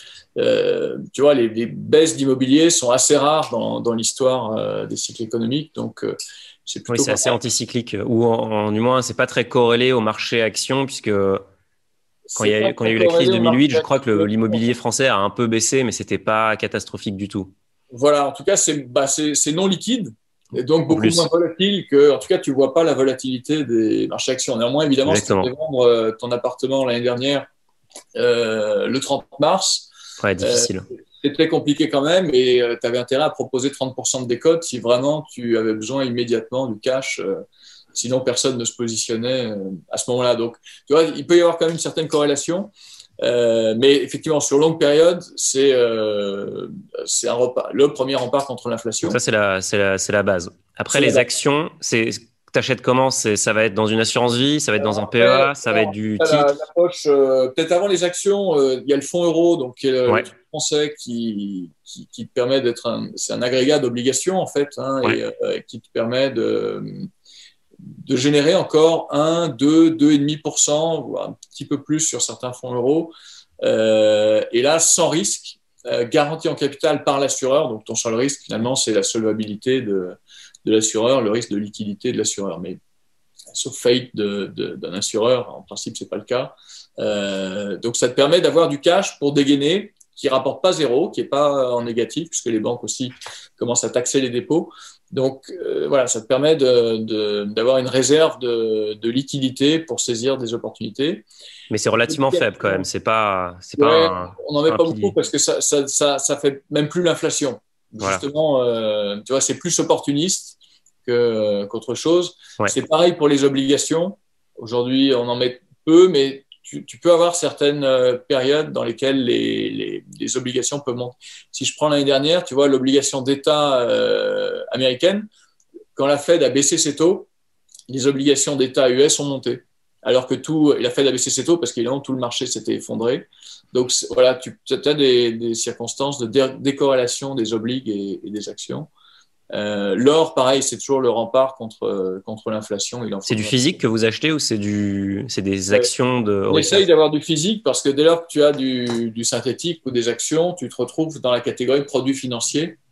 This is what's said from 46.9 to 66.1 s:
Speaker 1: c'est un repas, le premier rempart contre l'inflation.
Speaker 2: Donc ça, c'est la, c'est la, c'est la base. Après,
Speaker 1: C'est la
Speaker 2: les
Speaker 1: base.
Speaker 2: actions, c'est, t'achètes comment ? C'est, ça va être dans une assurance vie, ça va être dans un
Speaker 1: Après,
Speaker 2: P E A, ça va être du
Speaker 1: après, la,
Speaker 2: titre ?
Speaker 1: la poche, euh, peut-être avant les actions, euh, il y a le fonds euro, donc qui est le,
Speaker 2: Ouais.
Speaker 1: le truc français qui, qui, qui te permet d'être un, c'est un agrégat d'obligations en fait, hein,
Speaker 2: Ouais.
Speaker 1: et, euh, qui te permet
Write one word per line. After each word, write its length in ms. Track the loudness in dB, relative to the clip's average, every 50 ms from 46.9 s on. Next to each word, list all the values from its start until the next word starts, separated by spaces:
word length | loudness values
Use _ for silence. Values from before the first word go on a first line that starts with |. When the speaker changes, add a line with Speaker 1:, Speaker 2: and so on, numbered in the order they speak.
| -12 -10 -6
Speaker 1:
c'est 240 | -4 -4 -2 -2 -2
un 60 | 0
repas, 340 | 0 0 0 -2 -4 -6 -4 2
le 180 | 2 2 2
premier 220 | 2 -2 -4 -2 -2
rempart 320 | -2 -2 0 -2 -2 -2
contre 240 | -4 -8 -8 -6 -6
l'inflation. 380 | -6 -6 -6 -6 -4 -4 -4 -2
Speaker 2:
Donc 40 |
ça, 60 | -2 0
c'est 120 | 0 2
la, 300 | 2 2 2 2 0 -2
c'est 160 | -2 -2 0
la, 220 | 2 2 2 0 0
c'est 140 | 0 0
la 100 | 0 2
base. 280 | 2 2 0 0 -2 -8 -14 _ _ _ _
Après, 220 | -10 -4 0 2 2
Speaker 1:
C'est 20 |
la 40 | 2 4
Speaker 2:
les 40 |
Speaker 1:
base. 60 | 4 2
Speaker 2:
actions, 520 | 2 2 -2 -2 0 0 0 0 -2 -4 -10 -10
c'est, 280 | -4 -2 0 0 0 -2 -4 -8 -14 _ _ _ _ _
t'achètes 280 | -2 -2 0 0 -2 0
comment ? 300 | 0 2 4 4 2 2
C'est, 260 | 0 0 0 0 0
ça 160 | 2 0 2
va 120 | 2 2 2
être 100 | 2 2
dans 120 | 0 0
une 140 | 2 2 2
assurance 340 | 0 0 0 0 2 2 2
vie, 260 | 2 2 0 0 0
ça 120 | 0 0
va 60 | 0 0
être 40 |
dans 160 | 0 0 -2 -2
un 60 | -4
Speaker 1:
Après, 140 | 0 2 4
Speaker 2:
P 40 | 6
E 20 | 6
A, 260 | 6 4 4 2 0
ça 200 | -2 -2 0 2
va 80 | 2
être 80 | 0 0
du 260 | -2 -4 -4 -4 0 0
Speaker 1:
après, 160 | 2 4 4
la, 80 | 4 4
Speaker 2:
titre ? 140 | 2 2 0
Speaker 1:
la 140 | -6 -4 0
poche, 320 | 0 0 0 0 -2 0
euh, 420 | 2 4 4 4 4 4 2 0 0
peut-être 240 | -2 -2 0 2
avant 140 | 2 2 2
les 160 | 2 0 0
actions, 560 | 0 -2 -4 -2 0 0 0 0 0 0 2 2
euh, 220 | 2 2 2 -2
il 60 | 0 0
y 60 | 0
a 20 |
le 60 | 0
fonds 220 | 0 -2 -2 0 0
euro, 340 | 2 2 4 4 4 2 2
donc 180 | -2 -8 -8
qui 120 | -4 -2 0
est 40 |
le, 180 | 0 2 2 2
Speaker 2:
Ouais. 100 | 2 2
Speaker 1:
le 60 | 0
truc 120 | -4 -12 _ _ _
français 460 | -10 -8 -4 -2 0 -2 -2 -2 -6 -10
qui, 720 | -10 -8 -6 -4 -4 -4 -4 -6 -6 -6 -8 -10 -10 -12 _ _ _
qui, 240 | -20 -20 -20 -20 -18
qui 160 | -16 -16 -16
te 60 | -6
permet 300 | _ -2 0 0 0 0
d'être 240 | 0 -2 -4 -2 -6
un, 240 | -6 -6 -4 -8 -10 -8
c'est 200 | -10 -8 -6 -4
un 80 | -4
agrégat 360 | -2 0 0 2 2 2 2 2
d'obligations 600 | 0 -2 -2 0 -2 0 -2 0 -2 -2 -2 -2
en 80 | -2
fait, 240 | -2 -2 -2 -2 -2 -6 -8
hein, 240 | -6 -4 -2 -2
Speaker 2:
Ouais. 160 | 0 0 0 -2
Speaker 1:
et, 260 | -4 -6 -6 -6 -4
euh, 160 | -4 -4 -6 -8 -14
qui 140 | -18 -18
te 60 | -18 _
permet 380 | -6 -4 -4 -2